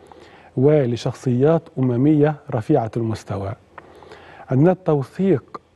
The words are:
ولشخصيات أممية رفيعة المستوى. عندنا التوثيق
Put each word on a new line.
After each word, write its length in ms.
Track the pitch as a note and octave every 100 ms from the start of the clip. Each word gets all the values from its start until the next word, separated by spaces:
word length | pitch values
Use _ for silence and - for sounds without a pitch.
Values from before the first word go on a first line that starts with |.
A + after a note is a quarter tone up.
| - - - - - -
ولشخصيات 1040 | C#3 D3+ B2 A#2 C3+ - C3 B2 C#3+ E3 D#3+ -
أممية 560 | C3 A#2+ C#3+ D3+ D3 D3 -
رفيعة 400 | B2 - D3 A2+ A#2+
المستوى. 540 | A2+ A2 - G2 F#2+ - _ - - - - - - - -
عندنا 200 | C3 E3+
التوثيق 880 | F3+ - D3 B2 - G3 C#3+ - - -